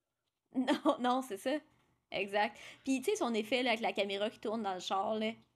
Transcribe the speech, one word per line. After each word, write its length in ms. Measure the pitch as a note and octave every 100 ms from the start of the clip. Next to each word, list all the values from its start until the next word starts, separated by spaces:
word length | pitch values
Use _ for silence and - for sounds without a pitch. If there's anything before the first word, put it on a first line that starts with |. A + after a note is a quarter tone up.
| _ _ _ _ _
<laughs> 40 | -
Non, 420 | C4 D4 - -
non, 220 | B3 B3+
c'est 160 | C4 G3
ça. 200 | C4 D4+ - _ _ _ _
Exact. 460 | - G3 G3+ A3 A3+ - -
Puis, 180 | - C4+
tu 100 | C4+
sais, 60 | G#4+
son 160 | C#4
effet, 300 | A3+ G#3+ B3+
là, 80 | B3+
avec 100 | A3
la 120 | G3+
caméra 360 | G3+ G3+ G3 G#3
qui 100 | -
tourne 240 | A#3+ A3+
dans 100 | G3+
le 60 | F#3
char, 360 | F3 G3 G3+ A3
là. 160 | A3 A3+ -